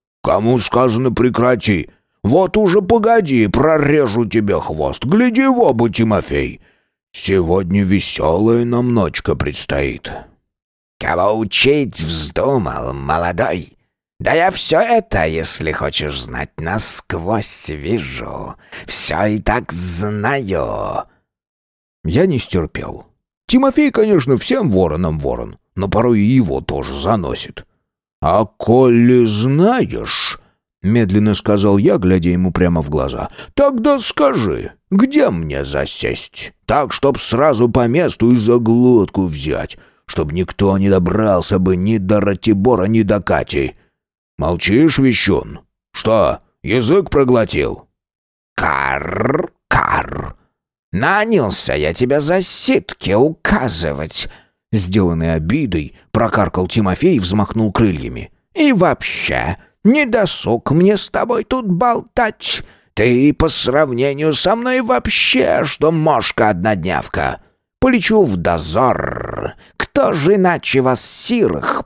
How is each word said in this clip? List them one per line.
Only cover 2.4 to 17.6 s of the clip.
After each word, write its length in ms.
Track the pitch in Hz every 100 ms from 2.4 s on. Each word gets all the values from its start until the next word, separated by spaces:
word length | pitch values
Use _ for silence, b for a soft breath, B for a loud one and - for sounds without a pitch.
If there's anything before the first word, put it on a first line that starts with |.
| 185 214
уже 240 | 196 202
погоди, 640 | 180 233 220 226 160 123 104
прорежу 760 | - 151 156 139 151 123 113
тебе 360 | 107 110 101 82
хвост. 440 | - 78 69 -
Гляди 420 | 131 214 254 226 269
в 120 | 247
оба, 320 | 175 117 117
Тимофей. 680 | 117 110 98 - 69 64 - _ _ _ _ _
Сегодня 680 | - - 95 82 92 87 98
веселая 840 | 95 98 - - - 95 110 117
нам 300 | 120 120 123
ночка 400 | 117 80 - -
предстоит». 800 | 76 73 71 - 71 69 - - - - _ _ _ _ _ _ _
«Кого 400 | - 87 101 110
учить 600 | 110 - 131 147 127 -
вздумал, 920 | 80 80 76 80 127 135 76 - 65
молодой? 840 | 67 69 80 87 87 113 90 - _ _ _ _ _
Да 140 | 104
я 180 | 156 185
все 300 | - - 160
это, 440 | 233 233 - 98
если 480 | 80 80 80 - 78
хочешь 480 | 73 71 - 76 67
знать, 300 | 62 67 71 -
насквозь 1120 | 80 104 - - - 90 87 110 - -